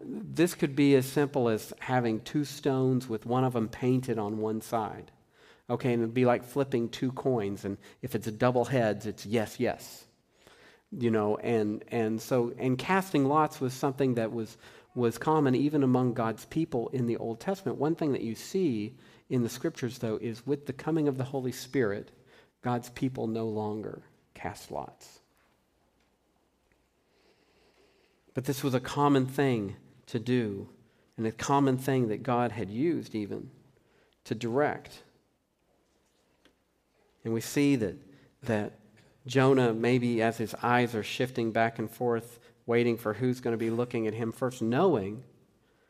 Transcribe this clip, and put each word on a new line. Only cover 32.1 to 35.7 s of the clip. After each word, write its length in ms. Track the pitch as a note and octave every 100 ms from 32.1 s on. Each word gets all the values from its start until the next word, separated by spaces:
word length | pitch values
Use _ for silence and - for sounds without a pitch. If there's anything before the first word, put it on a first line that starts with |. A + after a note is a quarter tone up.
| G#2+
God 300 | C3 A#2+ A#2+
had 180 | G#2+ F#2+
used 440 | A2 E3+ C#3 A2
even 360 | A2 G2+ G#2 C3 - _ _ _ _ _ _
to 120 | - A2+
direct. 680 | A#2+ B2 D3 D#2+ - - - _ _ _ _ _ _